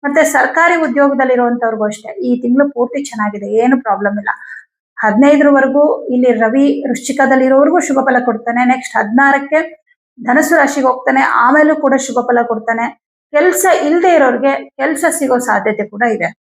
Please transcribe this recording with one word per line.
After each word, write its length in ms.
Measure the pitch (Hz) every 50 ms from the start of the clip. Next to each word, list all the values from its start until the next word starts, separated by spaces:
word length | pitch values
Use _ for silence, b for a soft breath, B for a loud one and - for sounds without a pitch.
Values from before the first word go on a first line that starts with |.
| -
ಮತ್ತೆ 200 | 285 285 320 311
ಸರ್ಕಾರಿ 520 | 311 302 269 262 269 - 330 330 339 349
ಉದ್ಯೋಗದಲ್ಲಿ 580 | 330 320 285 233 285 285 277 277 247 262 247 254
ಇರುವಂತವ್ರಿಗೂ 520 | 247 247 240 240 240 240 226 220 214 214
ಅಷ್ಟೇ 280 | 208 214 - - - -
ಈ 280 | - - 247 247 247
ತಿಂಗಳು 280 | 254 247 247 269 285 285
ಪೂರ್ತಿ 340 | 277 240 240 240 - 285 285
ಚೆನ್ನಾಗಿದೆ, 440 | - - 220 208 208 202 202 196
ಏನು 340 | 202 208 220 233 247 269 254
ಪ್ರಾಬ್ಲಮ್ 360 | 277 226 196 196 202 202 202
ಇಲ್ಲ. 120 | 208 202 214 - B B B B B B B _ _ _ _ _
ಹದಿನೈದರವರೆಗೂ 1080 | - - 214 196 214 269 285 302 285 302 285 277 269 269 269 269 285 294 302 - - - - 247
ಇಲ್ಲಿ 180 | 247 247 247
ರವಿ 520 | 233 220 226 220 233 277 277 285 285 285 -
ವೃಶ್ಚಿಕದಲ್ಲಿ 580 | 262 240 - - - 277 294 269 269 269 262 262
ಇರೋರ್ಗೂ 340 | 262 269 269 285 311 320 359
ಶುಭ 200 | - - 277 269
ಫಲ 160 | 262 269 254 247 247
ಕೊಡ್ತಾನೆ. 400 | - 214 220 - 233 233 240 254
ನೆಕ್ಸ್ಟ್ 320 | 247 254 254 - - -
ಹದಿನಾರಕ್ಕೆ 640 | 220 214 208 220 247 277 277 277 277 277 285 302 311 320 320 320 _ _ _ _ _ _ _ _ - 226
ಧನಸ್ಸು 320 | 220 247 294 302 311 330
ರಾಶಿಗೆ 320 | 320 285 277 294 294 262
ಹೋಗ್ತಾನೆ, 340 | 262 247 254 - 269 262 269
ಆಮೇಲೂ 540 | 262 - - - 233 247 285 302 302 302 311
ಕೂಡ 180 | 311 302 269 277
ಶುಭ 220 | 262 269 - 226 247 240
ಫಲ 140 | 247 240 240
ಕೊಡ್ತಾನೆ. 600 | 233 240 233 220 220 - 226 226 233 - - _ _ _ _ _ _ _ -
ಕೆಲ್ಸ 320 | 294 311 370 359 370 - 381 339 - 285
ಇಲ್ದೇ 320 | 294 320 349 339 370 339
ಇರೋರ್ಗೆ 540 | 320 277 247 240 226 247 277 269 285 - -
ಕೆಲ್ಸ 360 | _ - 269 294 311 285 339 330
ಸಿಗೋ 280 | 339 339 285 254 254
ಸಾಧ್ಯತೆ 500 | 247 247 247 214 202 196 233 208 - 208
ಕೂಡ 140 | 208 - 202
ಇದೆ. 240 | 240 233 220 - 175 160 - _